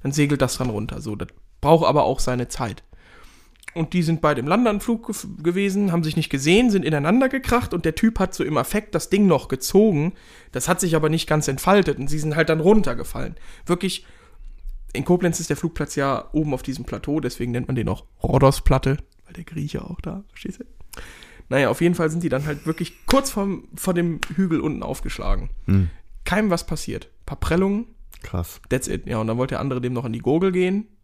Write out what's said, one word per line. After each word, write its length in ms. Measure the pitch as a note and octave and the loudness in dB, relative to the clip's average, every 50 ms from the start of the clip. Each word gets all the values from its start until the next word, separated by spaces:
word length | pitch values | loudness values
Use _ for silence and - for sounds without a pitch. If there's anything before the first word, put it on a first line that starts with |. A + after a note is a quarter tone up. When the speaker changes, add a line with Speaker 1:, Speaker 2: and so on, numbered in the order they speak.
| - | -4
Speaker 1:
Dann 100 | C#3+ C#3+ | -4 2
segelt 300 | D3+ D3 C#3+ D3 C#3 C3+ | 2 2 2 4 2 2
das 140 | B2 - | 0 0
dran 140 | - C3 B2 | -2 -4 -2
runter. 300 | G#2+ G#2 G#2+ - - - | -2 -4 -4 -6 -8 -8
So, 160 | - A2 G#2 | -8 -8 -8
das 120 | - - - _ - - - - - | -8 -8 -12 _ -20 -20 -20 -14 -4
braucht 260 | - C#3+ E3 D#3+ - | 4 6 6 6 6
aber 180 | - C3+ D3 - | 4 4 4 2
auch 160 | F#2+ C3+ - | 2 2 0
seine 280 | - - B2+ B2 B2 - | 0 0 0 -2 -4 -6
Zeit. 340 | - - C3+ A2 G2 - - _ - - - - - - - - - - - _ _ _ - - _ | -6 -6 -6 -6 -6 -10 -14 _ -20 -20 -20 -20 -20 -20 -20 -20 -20 -20 -20 _ _ _ -20 -12 _
Und 180 | E3+ E3 D#3 - | -4 -4 0 0
die 100 | F3+ E3+ | 0 2
sind 180 | D#3 E3 D#3 | 2 0 2
beide 200 | - D3+ D3 - | 2 2 2 2
im 60 | - | 0
Landeanflug 600 | C#3+ F3 A3 B3 A#3 G#3 G3+ - - A#3 A3+ - | 0 2 4 4 2 2 0 0 -2 -2 -2 -2
gef-, 200 | - G#3 - - G3 - - D3+ | -8 -8 -8 -8 -12 -12 -4 -2
gewesen, 480 | E3 F3 F#3+ G3+ G3+ F#3+ G3+ G#3 F#3+ | -2 0 2 0 0 0 0 0 2
haben 140 | E3 E3+ E3 | 2 0 0
sich 120 | D#3 D3+ | 0 0
nicht 140 | E3 D#3 - | 0 -2 0
gesehen, 400 | - C#3 C3+ D3+ F3 G#3+ B3+ B3 | -2 0 4 6 6 6 6 6
sind 140 | G3+ F#3+ D#3 | 4 2 2
ineinander 440 | D#3 D#3 D3 C#3 D#3 F#3+ B3+ C4+ C4 | 2 0 0 2 4 4 4 4 2
gekracht 460 | C4+ C4+ C4 - A#3+ A#3+ B3 - - | 0 -2 -2 0 0 0 0 0 -4
und 100 | F3 - | -2 -2
der 100 | E3 D#3 | -2 0
Typ 240 | - - A3+ A3+ - | 4 2 2 4 2
hat 140 | F#3+ F3 - | -2 -2 -2
so 100 | - - | -4 -4
im 120 | - D#3 | 0 0
Affekt 380 | C3+ B2+ - - G#3 G#3+ - - | 0 0 0 -2 -4 -4 -2 -4
das 140 | E3 - - | -4 0 2
Ding 180 | - G3+ G#3 | 4 6 6
noch 220 | F#3+ E3 C3+ - - | 6 6 4 2 -2
gezogen. 640 | - - - - - F#3 G#3+ A3+ F#3+ C#3+ D3+ F3 - - - - - - - - - | -6 -4 -4 4 6 6 6 6 4 2 0 -2 -4 -6 -18 -20 -20 -20 -20 -10 -8
Das 160 | B2+ - - | -6 0 0
hat 120 | F3+ F3 | 0 0
sich 140 | - F3 D#3 | 2 2 2
aber 140 | D#3+ D3+ D#3 | 2 2 2
nicht 180 | D#3 E3 - | 2 0 0
ganz 220 | - D#3 D3+ D3 - | 0 0 0 2 0
entfaltet 500 | C3+ C3+ - - G3 G#3 F#3+ - C#3 - | -2 0 2 4 4 6 4 2 0 -2
und 100 | F#3 - | 0 0
sie 100 | D3+ D#3 | 0 0
sind 180 | D3 D#3 D3 | 0 -2 2
halt 140 | D#3+ D#3+ D#3 | 0 2 2
dann 100 | D#3+ D#3+ | 2 2
runtergefallen. 760 | D#3 F3+ G#3+ G#3 F3+ C#3 B2 C3+ - - - A#2+ C3 - - - - - - - - | 6 6 6 8 6 4 -2 -2 -6 -6 -6 -6 -6 -6 -8 -12 -16 -16 -16 -16 -2
Wirklich, 400 | - F3+ F3 - F#3 - - - - - - - - - - - - - - - - - - - - - | -2 -2 0 0 -4 -4 -4 -10 -16 -20 -20 -20 -20 -20 -18 -16 -16 -16 -12 -12 -12 -12 -10 -12 -10 -8
in 120 | - C#3 | -6 2
Koblenz 360 | - F3 F3 F3+ F3 E3 - | 2 2 4 4 0 0 -2
ist 100 | - - | -4 -4
der 60 | E3 | -4
Flugplatz 400 | - - E3+ - - D3+ - - | -4 -4 -6 -4 -4 -8 -4 -2
ja 300 | - C#3 C#3 C3+ - - - - | -2 0 0 0 -2 -4 -4 -2
oben 220 | D3+ D#3 D3+ C3+ | -2 0 0 -2
auf 80 | B2+ - | -4 -4
diesem 220 | C#3 B2+ D#3 - | -6 -8 -8 -6
Plateau, 340 | - - G#2 - - C#3+ D#3 | -8 -8 -8 -4 -4 -4 -2
deswegen 320 | C#3+ B2 - - - B2 | -2 -4 -4 -4 -6 -4
nennt 160 | A#2+ A#2+ B2 | -4 -4 -2
man 80 | - C3 | -2 -2
den 140 | B2+ A2 - | -2 0 -2
auch 160 | F#2+ - - - - _ - | -4 -4 -8 -20 -10 _ -2
Rhodosplatte, 760 | - - C3+ C#3+ C3+ C#3+ - - - C#3+ C3+ - C3+ C3+ D3 - _ _ _ - | 2 4 6 6 6 4 6 4 4 4 4 4 0 -2 -2 -4 _ _ _ -20
weil 80 | - - | -20 -18
der 120 | - E3 | -16 -16
Grieche 380 | - E3 D#3+ D3 D3 - - - | -12 -8 -8 -8 -6 -6 -8 -8
auch 180 | - F3 - | -8 -10 -10
da, 220 | - - E3+ F#3+ G3+ - | -8 -10 -10 -10 -14 -16
verstehst 320 | _ - - - F3+ - | _ -14 -12 -12 -12 -12
du? 40 | - - - - - - - - - - - - - - - - - - | -16 -20 -18 -20 -18 -18 -16 -16 -16 -16 -18 -20 -20 -20 -20 -20 -10 -2
Naja, 200 | B2+ C3+ C#3+ A2+ | 0 2 2 2
auf 120 | A#2 - | 2 2
jeden 140 | E3+ E3+ F3+ | 2 2 2
Fall 140 | F3 E3+ D#3+ | 2 0 0
sind 120 | D#3 F3 E3+ | 0 -2 -2
die 60 | E3 | 0
dann 160 | A#2+ C3 D3 | -2 -2 -2
halt 200 | D#3 D3 C#3+ - | -4 -6 -6 -4
wirklich 380 | D#3 D#3+ - F3 - - - - | -6 -4 -4 -4 -8 -8 -8 -4
kurz 240 | - - C4+ C4+ C4+ | 0 0 2 0 0
vorm, 340 | - G#3+ G3 G3 F#3+ - - - - | -4 -4 -4 -4 -4 -8 -10 -16 -16
vor 180 | D#3+ - F#3+ F3+ | -8 -4 -2 0
dem 280 | F3 F3 F3 E3 - - - - | 0 0 -2 -2 -6 -8 -6 -2
Hügel 260 | F3 F#3+ F3+ D#3+ C#3 | -2 0 0 0 0
unten 220 | - - - - - | 0 -2 -4 -4 -6
aufgeschlagen. 680 | - - - - - - - - - - - - - - - - | -8 -8 -6 -6 -8 -8 -6 -2 0 0 0 0 -6 -8 -8 -2
Speaker 2:
Hm. 240 | - F#2+ G2 F#2 E2 - - - - - - - | 2 2 4 2 2 -2 -10 -18 -18 -18 -10 -4
Speaker 1:
Keinem 240 | - F3+ G3 G#3+ G#3 | -2 0 2 2 2
was 160 | F3 E3 - | 0 -2 -2
passiert. 460 | - E3 D3 - - - - - - - - - | -4 -6 -6 -6 -8 -8 -10 -10 -14 -20 -18 -12
Paar 120 | - C#3+ - | -12 -6 -4
Prellungen. 480 | - - E3 F3 F#3+ G3 G3+ G#3 A#3+ - - - - - - - - | -2 0 2 2 2 2 0 -2 -4 -6 -12 -20 -20 -20 -20 -18 -14
Speaker 2:
Krass. 380 | - - - F3+ - - - - - | -8 -6 -6 -6 -6 -10 -18 -6 -2
Speaker 1:
That's 160 | - B2+ - - | -2 -2 -2 -2
it. 180 | G2 F2 - | -6 -6 -6
Ja, 120 | - A#2+ A2 | -6 -4 -4
und 80 | A2 | -2
dann 100 | A2 A2+ | -2 -2
wollte 160 | A#2+ B2+ C3 C#3 | -2 -2 -2 -2
der 60 | - | -4
andere 200 | - C#3 C3 B2+ B2 | -4 -2 -4 -2 -4
dem 100 | B2 B2 | -4 -4
noch 120 | A#2+ A#2 | -4 -6
an 60 | B2 A2 | -6 -6
die 60 | A#2 | -4
Gurgel 320 | A2+ B2 C#3 E3 F#3 F#3+ F3+ | 0 2 2 2 2 2 2
gehen 340 | F#3 F3+ F#3 G3 G3+ G#3+ - - _ | 2 0 2 0 -2 -4 -6 -16 _